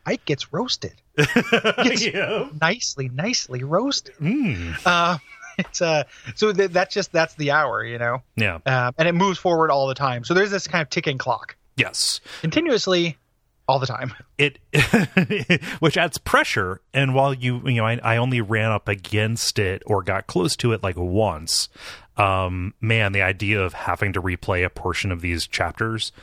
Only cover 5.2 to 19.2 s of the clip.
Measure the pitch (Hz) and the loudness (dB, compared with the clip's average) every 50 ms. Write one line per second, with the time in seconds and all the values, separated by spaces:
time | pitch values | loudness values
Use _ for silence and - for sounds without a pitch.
5.2 | - - - - - - - - 180 - - - 180 165 156 151 127 - - - | -6 -12 -20 -20 -20 -10 -6 -6 -6 -6 -4 -2 0 0 2 0 0 -2 -8 -16
6.2 | - 123 - - 214 214 196 180 196 185 170 180 190 - - 208 180 - - 160 | -16 -16 -4 0 0 2 4 2 2 2 2 2 0 2 0 -4 -4 0 2 2
7.2 | 165 - - - 151 139 143 156 151 127 104 107 110 117 120 117 120 120 123 127 | 2 2 0 -2 -2 2 2 4 2 2 0 -2 -4 -6 -4 -2 -2 -2 -2 -2
8.2 | - _ _ 113 110 98 85 82 - 135 131 127 123 123 127 - 160 175 175 170 | -6 _ _ -2 0 0 0 -2 0 0 2 2 2 0 0 0 0 2 4 4
9.2 | 196 196 180 - - 185 170 160 160 156 139 139 135 135 131 131 143 135 123 120 | 2 2 2 0 2 2 4 4 4 4 4 2 2 0 -2 -2 -2 -2 -2 -4
10.2 | 117 110 170 185 202 208 202 185 - - 165 170 156 - - 180 - 160 135 123 | -2 0 2 2 2 2 0 -4 -4 -2 -2 -2 -2 -2 -4 -4 -2 -2 -4 -2
11.2 | - 127 117 110 - - - - _ _ _ 131 113 92 - - - - - - | -2 -2 -2 -4 -4 -12 -20 -20 _ _ _ -4 -4 -2 -2 -2 -2 -2 -4 -4
12.2 | - - - - - 165 - 311 339 330 254 196 - 190 185 175 170 170 147 - | -8 -14 -12 -6 -4 0 0 0 2 2 0 0 2 2 2 2 2 0 -4 -6
13.2 | _ _ _ _ _ _ _ _ _ - 135 135 131 123 117 120 131 127 - - | _ _ _ _ _ _ _ _ _ 0 0 0 0 -2 -4 -6 -8 -8 -10 -12
14.2 | - - _ - 143 143 - - _ _ - - 117 - - 226 170 - - 190 | -18 -16 _ 0 0 0 0 -4 _ _ 2 2 2 4 4 2 2 4 2 2
15.2 | 165 - 226 185 135 - 180 139 - - - - 160 160 - 185 165 165 - - | 2 2 0 -4 0 2 0 0 0 -4 -4 0 2 2 4 2 0 0 -2 -6
16.2 | - - - 277 - - - - 95 90 95 - - _ - 131 139 135 131 135 | -2 2 2 2 4 2 0 -2 -2 -2 -4 -8 -10 _ 0 0 2 4 4 4
17.2 | 135 139 135 127 123 123 123 120 - 135 123 117 110 110 117 123 - 113 113 117 | 4 4 2 0 -2 -2 -2 0 0 0 0 2 2 2 0 0 0 0 0 2
18.2 | 120 131 127 120 107 95 113 107 110 113 107 101 - - 104 98 90 - 104 104 | 2 2 0 0 0 0 0 0 2 2 0 0 0 -2 -4 -4 -4 -2 0 0